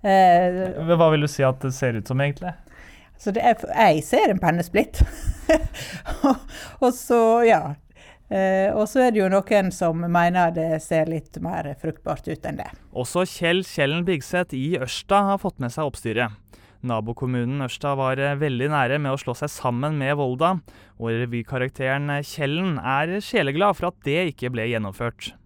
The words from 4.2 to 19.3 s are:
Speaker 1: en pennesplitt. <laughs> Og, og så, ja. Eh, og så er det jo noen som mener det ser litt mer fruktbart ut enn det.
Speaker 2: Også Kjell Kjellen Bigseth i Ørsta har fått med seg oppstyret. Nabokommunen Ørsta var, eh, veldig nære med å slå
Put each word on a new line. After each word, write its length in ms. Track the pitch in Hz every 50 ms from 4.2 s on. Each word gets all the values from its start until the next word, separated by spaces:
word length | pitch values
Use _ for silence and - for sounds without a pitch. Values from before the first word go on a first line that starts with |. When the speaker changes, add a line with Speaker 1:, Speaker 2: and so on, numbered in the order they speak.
| 427 330
Speaker 1:
en 80 | 196 190
pennesplitt. 640 | - 170 160 170 175 - - 196 - - - - - - - - - - - - - -
<laughs> 800 | 320 311 - - - - - - - 175 - - - - -
Og, 100 | 277 262 - - - - - - - -
og 160 | - 269 247 247
så, 240 | - - - 240 233 226 226 226 233 240
ja. 180 | 226 220 160 156 147 147 - _ _ _ - - - - _ _
Eh, 440 | - 202 196 190 190 190 190 190 202
og 140 | - 220 214
så 180 | 214 - 269 254
er 80 | 247 226
det 60 | 214 196
jo 60 | 190
noen 380 | 190 196 190 - 220 202 196 185
som 300 | - - 180 170 165 165
mener 500 | 170 170 170 175 170 175 175 185 175 165
det 300 | 170 165 160 165 160 156
ser 260 | - - 175 160 156
litt 320 | 160 165 156 151 - - 165
mer 340 | - 165 175 165 165 143 143
fruktbart 520 | - - 160 156 - - - 151 - -
ut 200 | - 160 139 -
enn 120 | - 151 -
det. 100 | - - - - - -
Speaker 2:
Også 340 | - - 127 - - 175 185
Kjell 360 | 185 - - 175 170 170 185 185
Kjellen 420 | - - - 143 139 151 170 175
Bigseth 500 | 175 185 147 127 - - 180 180 - -
i 220 | 131 131 151 180 -
Ørsta 440 | 131 123 - - - - 196 202 202
har 140 | 196 196 196
fått 200 | - 196 - -
med 160 | 156 147 -
seg 120 | - 156
oppstyret. 480 | 143 - - - 113 107 117 123 110 104 - - _ - - - _ _ _ -
Nabokommunen 800 | 127 117 110 107 110 117 - 139 123 127 123 120 120 135 143 135
Ørsta 300 | 123 - - - 143 139
var, 220 | 135 131 131 131 131
eh, 160 | 139 143 143
veldig 320 | 139 151 147 131 117 127 147
nære 280 | 156 147 131 120 135 147
med 140 | 147 139 135
å 40 | 135
slå 160 | - -